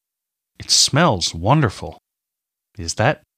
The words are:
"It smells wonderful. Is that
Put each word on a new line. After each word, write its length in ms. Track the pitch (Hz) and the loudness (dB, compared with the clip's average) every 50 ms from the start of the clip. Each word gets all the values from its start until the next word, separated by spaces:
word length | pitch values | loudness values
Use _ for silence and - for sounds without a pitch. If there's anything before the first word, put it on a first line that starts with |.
| _ _ _ _ _ _ _ _ _ _ _ - | _ _ _ _ _ _ _ _ _ _ _ -12
"It 140 | - - | -4 0
smells 600 | - - - - - 143 180 156 107 87 - - | 2 2 2 2 2 2 2 2 2 0 -4 -6
wonderful. 640 | - 82 87 107 143 160 143 95 - - 82 80 - - _ _ _ _ _ _ _ _ _ _ _ _ _ _ _ | -6 -2 0 2 2 4 2 0 -2 -4 -12 -14 -14 -16 _ _ _ _ _ _ _ _ _ _ _ _ _ _ _
Is 180 | - 85 85 - | -12 -10 -6 -2
that 280 | - 107 143 151 - _ _ _ | 0 0 0 0 -2 _ _ _